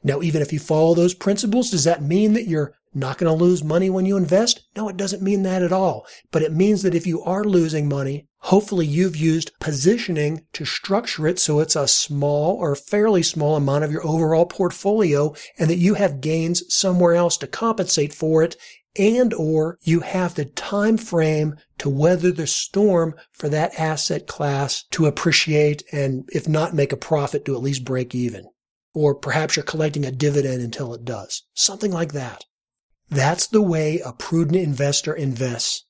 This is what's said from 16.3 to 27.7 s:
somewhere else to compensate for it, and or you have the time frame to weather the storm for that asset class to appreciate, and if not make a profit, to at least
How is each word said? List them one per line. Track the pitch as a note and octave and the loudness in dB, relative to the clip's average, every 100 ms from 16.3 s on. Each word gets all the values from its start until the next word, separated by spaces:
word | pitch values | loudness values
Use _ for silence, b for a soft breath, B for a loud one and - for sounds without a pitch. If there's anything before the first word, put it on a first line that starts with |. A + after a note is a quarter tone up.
| D#3+ E3 F3 - | -2 0 -2 -2
somewhere | - G3 F3+ F3 E3+ | -2 2 4 4 4
else | F3 - | 2 0
to | C#3+ | -6
compensate | - A3+ A3+ F3+ - D3 | -4 -2 -2 0 0 -2
for | - D#3 D#3+ | -2 2 2
it, | E3 - B B _ - | 2 -2 B B _ 0
and | G3+ A#3 B3 | 2 4 2
or | - D#3 D#3+ D#3 F3 | 0 0 0 0 -4
you | - E3 | 0 0
have | - F#3 F3+ - | 2 -2 -2 -4
the | C#3+ | -8
time | - - G3+ G#3 A3+ | -8 -6 0 2 0
frame | - E3+ D#3 D#3 D#3 D3+ b _ | 0 0 2 2 0 -4 b _
to | D3 | -4
weather | C#3 D#3 F3+ F3+ | 2 4 4 2
the | F3 D#3 | 0 -4
storm | - - G3 G#3 F3+ E3 D#3 B | -4 -4 0 2 4 0 -4 B
for | _ D3+ | _ -4
that | D3+ E3+ - | -2 -2 -2
asset | D#3+ D#3 - D#3 - | -4 -2 -2 -4 -8
class | - D3 C#3 C#3 - - | -6 -2 -2 -2 -6 -8
to | - D#3 | 0 0
appreciate, | C#3+ F3 D3+ - D3+ D3+ D3 - | 2 0 0 2 2 2 0 -6
and | D3 C3+ C3 - | -4 -2 -4 -4
if | D3+ D3 | -6 0
not | D3+ E3 E3 | 0 0 0
make | C#3 | 0
a | C#3 | -2
profit, | - D#3 C#3+ D3+ - | -2 -2 0 -4 -4
to | C3 | -4
at | |
least | C3 | -4